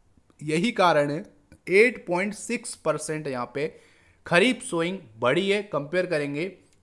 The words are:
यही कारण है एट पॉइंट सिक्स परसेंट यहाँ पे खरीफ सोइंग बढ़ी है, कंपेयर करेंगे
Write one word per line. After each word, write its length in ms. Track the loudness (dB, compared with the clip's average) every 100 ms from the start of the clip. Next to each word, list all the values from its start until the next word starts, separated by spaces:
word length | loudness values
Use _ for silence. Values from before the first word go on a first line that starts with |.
| _ _ _ _
यही 300 | -4 0 0
कारण 380 | 2 4 4 2
है 140 | -2 -8 _ _ -16 2
एट 380 | 6 6 2 -4
पॉइंट 280 | -2 -2
सिक्स 400 | -6 -6 -6 -8 -6
परसेंट 500 | -2 -2 -4 -6 -6
यहाँ 240 | -6 -6
पे 120 | -4 -6 -8 _ _ _ _ 0
खरीफ 360 | 4 4 2
सोइंग 360 | -4 -4 -2 -4 -10 -2
बढ़ी 300 | 2 2 2
है, 140 | 0
कंपेयर 420 | -2 -6 -2 -2 0
करेंगे 400 | -2 -2 -4 -6 -10 _ _